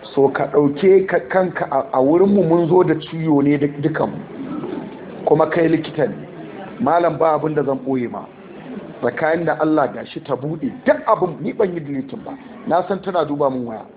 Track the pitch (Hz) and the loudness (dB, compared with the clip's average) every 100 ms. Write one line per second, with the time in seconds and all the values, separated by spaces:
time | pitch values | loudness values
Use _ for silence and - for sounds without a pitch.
0 | - - 135 135 147 143 147 143 190 190 | -4 2 2 2 0 4 2 4 6 6
1 | 190 180 - 185 185 - 175 139 - 131 | 4 -2 0 0 0 -2 -2 -2 0 2
2 | 135 170 196 196 165 170 170 180 170 156 | 4 6 6 4 4 4 4 4 4 2
3 | - 160 160 147 139 143 143 147 151 151 | -2 -4 2 4 4 2 0 0 -2 0
4 | 117 - - - - - - - - - | -2 -4 -12 -12 -10 -8 -8 -8 -10 -14
5 | - - - 156 156 170 160 160 - - | -16 -6 2 4 4 2 2 2 -2 -4
6 | 127 - - - - - - - 135 170 | -4 -4 -14 -16 -16 -14 -14 -4 0 2
7 | 170 151 160 151 156 147 139 135 131 131 | 2 2 2 2 0 -2 -2 -2 -2 -2
8 | 117 101 - - - - - - - - | -4 -8 -14 -18 -20 -18 -14 -14 -14 -4
9 | - 123 156 170 165 151 156 156 127 110 | -4 0 0 0 0 0 2 2 0 -2
10 | 107 - - 127 143 160 247 - - 294 | -12 -12 -6 -6 -4 -6 -6 -2 0 2
11 | - 202 180 143 160 - 202 170 143 139 | 2 2 2 -2 -8 -2 -2 -2 -6 -8
12 | 131 - 143 139 - - - 165 180 196 | -8 -12 -12 -14 -16 -14 -2 0 0 -4
13 | 190 180 143 147 139 131 120 110 - | -2 -2 -2 0 0 0 -6 -10 -14